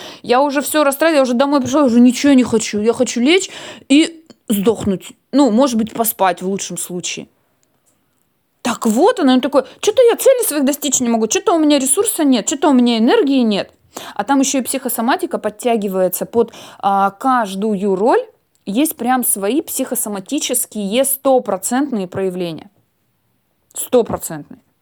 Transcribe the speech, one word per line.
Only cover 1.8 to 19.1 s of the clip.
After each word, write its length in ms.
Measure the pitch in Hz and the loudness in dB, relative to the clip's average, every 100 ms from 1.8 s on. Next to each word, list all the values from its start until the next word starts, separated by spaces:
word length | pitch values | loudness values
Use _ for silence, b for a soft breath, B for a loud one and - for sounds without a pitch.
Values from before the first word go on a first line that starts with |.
я 60 | 277 | 4
уже 140 | 233 | 6
ничего 340 | 247 240 285 | 4 4 4
не 100 | 262 | 4
хочу. 360 | 220 220 - 208 | 4 0 -2 -2
Я 120 | 220 | 0
хочу 280 | 233 247 240 | 0 0 0
лечь 300 | 247 370 - B B B B | 2 2 0 B B B B
и 340 | 277 320 - - - - | 4 2 -2 -20 -12 -4
сдохнуть. 640 | 202 196 214 - 185 - - _ | 0 0 0 -2 -4 -6 -20 _
Ну, 180 | 269 277 | 2 4
может 260 | 214 285 226 | 4 2 0
быть, 140 | 226 | -4
поспать 500 | - 220 - 185 175 | -4 -4 0 0 0
в 60 | 185 | -4
лучшем 280 | 196 - 175 | -6 -6 -10
случае". 480 | - 175 165 - - _ _ _ _ _ _ _ _ _ _ _ _ _ | -10 -8 -8 -10 -14 _ _ _ _ _ _ _ _ _ _ _ _ _
Так 240 | 240 226 233 | -6 -2 -2
вот 340 | 214 392 494 | 2 2 2
он, 80 | 277 | 2
он 120 | 254 | 2
такой: 240 | 285 277 - B | 2 0 -2 B
"Че-то 220 | - 427 466 | -2 4 4
я 60 | 381 | 4
цели 280 | 508 508 440 | 4 4 2
своих 180 | 302 | 0
достичь 360 | 262 285 294 - | 0 -2 -2 -2
не 80 | 240 | 0
могу, 180 | 226 220 | 0 0
че-то 280 | 370 403 | 0 0
у 40 | 339 | 2
меня 200 | 302 294 | 4 2
ресурса 460 | 269 - 427 - | 0 -2 -2 0
нет, 220 | 294 247 - | 2 2 0
че-то 220 | 294 - | 0 2
у 20 | |
меня 260 | 254 240 226 | 4 4 2
энергии 440 | 233 453 294 277 | 2 2 2 2
нет". 280 | 226 196 - _ _ B B | 0 0 -4 _ _ B B
А 100 | B | B
там 160 | 202 269 | -2 0
еще 180 | 269 277 | 0 -2
и 40 | |
психосоматика 760 | 233 262 240 - 226 - 339 202 | -4 -6 -6 -4 -2 -2 -2 -6
подтягивается 880 | 214 208 247 233 202 185 185 - 185 | -6 -4 -2 -2 -2 -2 -2 -2 -4
под, 260 | 233 233 B B B | -2 -2 B B B
а, 320 | 196 196 196 | -2 0 0
каждую 840 | 196 269 254 208 190 220 196 202 185 | -2 0 0 -2 -4 -4 -2 -2 0
роль. 240 | 226 403 508 _ _ _ | 2 0 -2 _ _ _
Есть 320 | - 208 311 - | -6 -2 -2 -2
прям 280 | 240 | -2